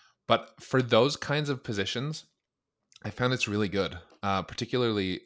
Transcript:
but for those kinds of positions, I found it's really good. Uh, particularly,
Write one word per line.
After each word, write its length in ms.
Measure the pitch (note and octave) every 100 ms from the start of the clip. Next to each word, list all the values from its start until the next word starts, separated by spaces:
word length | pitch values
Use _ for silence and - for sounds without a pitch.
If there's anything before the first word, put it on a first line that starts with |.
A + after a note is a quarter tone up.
| _ _ -
but 340 | A#2 - -
for 200 | - C3
those 340 | B2+ A2+ C3+ D3
kinds 320 | - D3 C#3+
of 140 | B2+
positions, 640 | - G2+ G2 A#2+ C#3+ D#3 - _ _ _ _ _ _ -
I 80 | A2
found 220 | - B2
it's 160 | B2+ -
really 200 | G#2 G#2
good. 300 | G2 F2 F2+ - -
Uh, 200 | G2+ G2
particularly, 800 | F2+ - A#2 B2+ A#2+ G#2 F#2+ F2+